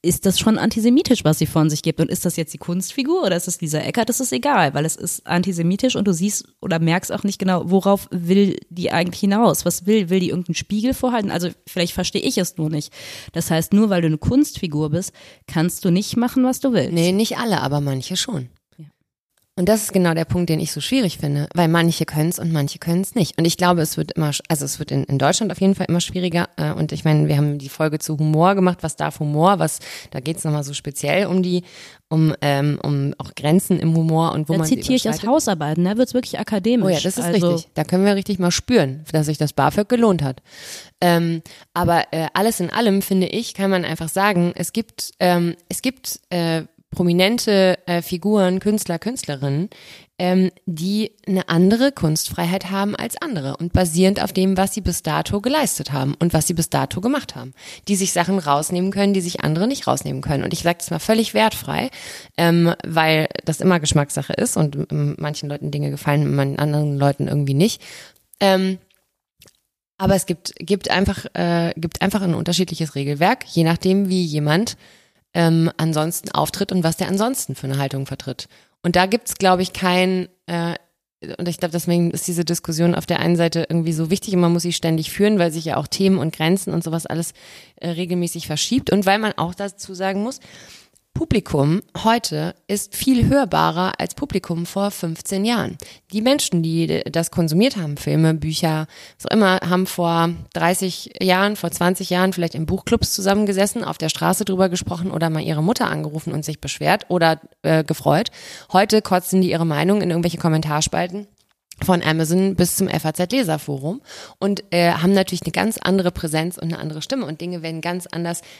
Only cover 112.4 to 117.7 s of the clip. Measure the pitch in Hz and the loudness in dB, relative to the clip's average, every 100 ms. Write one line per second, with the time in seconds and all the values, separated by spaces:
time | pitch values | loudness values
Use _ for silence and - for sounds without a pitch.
112.4 | 196 180 175 - 196 156 156 - 180 262 | 2 2 0 2 0 0 -2 -2 -2 0
113.4 | 202 156 - 143 143 240 - - - - | 0 -2 -4 -6 -6 -8 -12 -20 -20 -4
114.4 | 196 202 - 175 170 170 175 196 190 175 | -2 -2 -2 2 2 2 4 4 2 -4
115.4 | 170 175 190 - - 190 180 - 165 156 | -4 -2 -2 -2 0 0 0 -2 -4 -2
116.4 | 170 - 165 170 156 156 - 269 160 156 | -2 -4 -6 -6 -8 -10 -6 -6 -6 -8
117.4 | 170 175 160 | -8 -8 -8